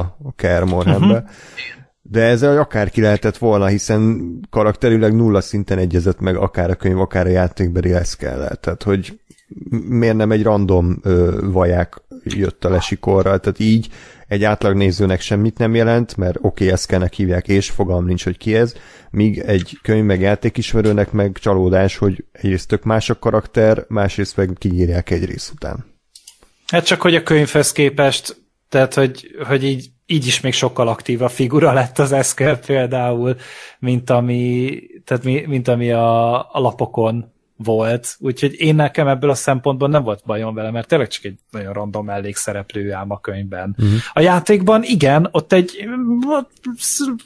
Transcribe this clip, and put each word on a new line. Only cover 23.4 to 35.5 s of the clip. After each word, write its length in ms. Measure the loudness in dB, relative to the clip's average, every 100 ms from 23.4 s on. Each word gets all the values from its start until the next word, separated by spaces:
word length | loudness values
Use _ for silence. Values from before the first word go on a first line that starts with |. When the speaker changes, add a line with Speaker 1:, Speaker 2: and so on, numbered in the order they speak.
| 0 2 4 2 0
Speaker 1:
másrészt 500 | -2 -2 -2 -4 -2
meg 120 | -2 -2
kiírják 520 | -2 0 0 0 -2
egy 160 | -2 -4
rész 240 | -8 -12
után. 360 | -12 -12 -12 -14 _ _ -20 -20 -20 _ _ -2
Speaker 2:
Hát 180 | -2 0
csak, 160 | 2
hogy 140 | 4 2
a 80 |
könyvhez 480 | 4 2 4 2 2
képest, 680 | 2 0 2 0 0 -6 -16 _ _ _
tehát, 240 | 0 2
hogy, 420 | 2 0 -2 -16 -14 -4
hogy 160 | -2
így, 260 | 0 -4 -8 _ _
így 200 | -2 -2
is 160 | -2
még 120 | -2
sokkal 340 | -2 -2 0 -2
aktívabb 420 | -2 -4 -2 -2
figura 440 | -2 0 2 4
lett 260 | 2 0 0
az 120 | 0
Eskel 460 | 2 0 0 0 0
például, 760 | -2 -2 -2 -2 -2 -2 -2 -4 -8 -20 -20 -8
mint 300 | -2 -2 2
ami, 720 | 0 2 0 -2 -2 -4 -6 -14 -20 -6
tehát 180 | -4
mi-, 220 | 0 -2
mint 200 | -2